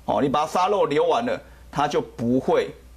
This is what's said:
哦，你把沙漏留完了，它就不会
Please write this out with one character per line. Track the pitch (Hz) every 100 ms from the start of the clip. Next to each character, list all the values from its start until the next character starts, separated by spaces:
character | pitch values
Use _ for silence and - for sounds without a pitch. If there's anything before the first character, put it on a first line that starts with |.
| -
哦， | 110
你 | 139
把 | 147 156
沙 | 190 185
漏 | 202 156
留 | 143 165
完 | 143 120
了， | 110 - - -
它 | - 147
就 | 165
不 | - - 117 127
会 | 127 156 - - -